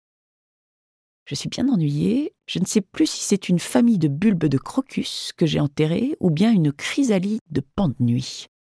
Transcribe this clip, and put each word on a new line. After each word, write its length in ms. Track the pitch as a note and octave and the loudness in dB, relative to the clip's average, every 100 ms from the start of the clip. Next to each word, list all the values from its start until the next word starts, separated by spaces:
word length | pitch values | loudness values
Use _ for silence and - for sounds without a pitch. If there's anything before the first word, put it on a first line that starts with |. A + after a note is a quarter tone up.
| _ _ _ _ _ _ _ _ _ _ _ _ | _ _ _ _ _ _ _ _ _ _ _ _
Je 100 | - | -12
suis 140 | D3 - | -10 -8
bien 180 | - B3 | -4 0
ennuyée, 640 | A3+ D3+ D3 F3 A#3+ D#4 - - | 2 0 0 0 0 -2 -8 -8
je 120 | F3 | -4
ne 80 | F#3 | -2
sais 160 | G#3+ | 0
plus 240 | G3 - - | -2 0 -2
si 140 | - | -2
c'est 280 | - G3 - | -2 -2 0
une 100 | F3 | -2
famille 380 | - B3 A#3+ G#3+ | 0 2 4 4
de 120 | D3+ | 2
bulbes 360 | C#3 G#3 F3+ | 2 2 2
de 140 | E3 C#3 | 2 -2
crocus 720 | - - - - - - - | -4 -6 -6 -6 -8 -8 -8
que 120 | - E3 | -2 0
j'ai 140 | D#3 | 0
enterrés 580 | D3 - D#3 E3+ B3+ D#4 | -2 0 0 0 -2 -2
ou 80 | F3+ | 0
bien 240 | D3+ G#3+ | 2 4
une 200 | A3 D3+ | 4 2
chrysalide 680 | C#3+ - - C#4 G3+ F#3+ G#3+ - | 0 -4 -2 2 2 0 -4 -4
de 140 | - | -6
pan 260 | - - F#3+ | -4 -2 -2
de 60 | A#2 | 2
nuit. 480 | A#2+ A#2+ B2+ - - _ | 0 0 -2 -10 -18 _